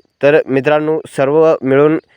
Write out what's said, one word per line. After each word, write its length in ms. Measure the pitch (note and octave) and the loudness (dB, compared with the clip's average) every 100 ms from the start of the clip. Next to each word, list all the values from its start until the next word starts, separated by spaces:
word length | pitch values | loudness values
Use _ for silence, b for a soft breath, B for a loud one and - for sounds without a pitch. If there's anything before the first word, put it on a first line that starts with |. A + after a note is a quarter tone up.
| - _ | -10 _
तर 140 | C#3 D3+ - | 0 0 0
मित्रांनो, 540 | C3+ C3+ D3+ D#3 D#3 - - | -2 0 -2 -2 -6 -6 -4
सर्व 380 | C3+ D3+ D#3+ D3 | -2 2 2 0
मिळून, 380 | C3 C3 D3+ D#3 - | 0 2 2 0 -6